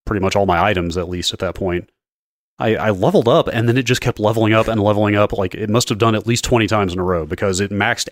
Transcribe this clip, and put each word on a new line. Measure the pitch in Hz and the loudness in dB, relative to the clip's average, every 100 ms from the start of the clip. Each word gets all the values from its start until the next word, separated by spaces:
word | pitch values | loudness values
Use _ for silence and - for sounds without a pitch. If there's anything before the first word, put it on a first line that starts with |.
| - | -4
pretty | 104 | -2
much | 95 101 | 0 0
all | 95 | 2
my | 85 | 2
items, | 101 92 85 87 | 2 0 -2 -4
at | 87 | -6
least | 90 - | -6 -6
at | - | -4
that | 90 - | -6 -4
point. | 95 87 - _ _ _ _ _ _ - | -4 -4 -6 _ _ _ _ _ _ -4
I, | 117 110 | -2 0
I | 107 | 0
leveled | 92 135 190 113 | 0 2 4 4
up, | 156 - | 2 2
and | 113 117 | 0 0
then | 127 | 0
it | |
just | 123 127 | 0 -2
kept | 123 - | -2 0
leveling | 104 110 110 | 0 2 2
up | 110 110 | 2 2
and | 110 | 0
leveling | 101 104 104 104 | 2 2 2 2
up. | 104 | 0
Like, | 107 95 - | 0 -4 -4
it | 104 | -2
must | 117 - | 0 0
have | 107 | 0
done | 113 107 | 0 0
at | 113 | -2
least | 120 - | -2 0
twenty | 120 104 | 2 2
times | 107 95 | 0 0
in | 90 | -2
a | |
row | 90 87 76 | -2 -2 -4
because | 90 101 92 | -4 -2 -2
it | 98 | -2
maxed | 101 110 117 - | -2 -2 -2 -2